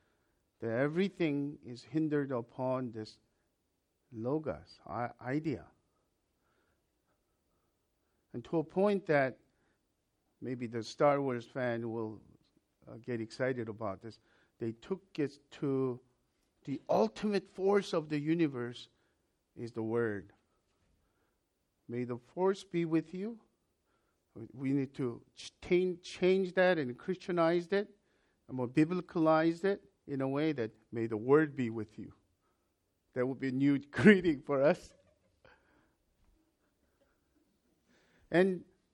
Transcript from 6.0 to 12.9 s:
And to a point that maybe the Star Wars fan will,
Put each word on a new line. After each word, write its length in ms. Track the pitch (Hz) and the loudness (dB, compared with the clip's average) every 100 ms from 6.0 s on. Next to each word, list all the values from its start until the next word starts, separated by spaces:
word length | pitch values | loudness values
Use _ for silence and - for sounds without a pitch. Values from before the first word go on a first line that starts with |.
| _ _ _ _ _ _ _ _ _ _ _ _ _ _ _ _ _ _ _ _ _ _ _ | _ _ _ _ _ _ _ _ _ _ _ _ _ _ _ _ _ _ _ _ _ _ _
And 100 | 120 - | -14 -4
to 120 | 165 | -4
a 60 | |
point 400 | 151 185 208 196 190 | -2 0 2 2 2
that 300 | 147 131 - _ _ _ _ _ _ _ _ _ _ | 2 2 -2 _ _ _ _ _ _ _ _ _ _
maybe 260 | 120 127 117 | -10 -8 -8
the 160 | 117 | -8
Star 380 | 110 - 147 143 | -8 2 4 4
Wars 240 | 139 120 | 0 -4
fan 440 | 117 139 127 117 117 | -6 -4 -2 -2 -4
will, 280 | 113 110 104 - _ _ _ _ _ - | -6 -6 -10 -18 _ _ _ _ _ -20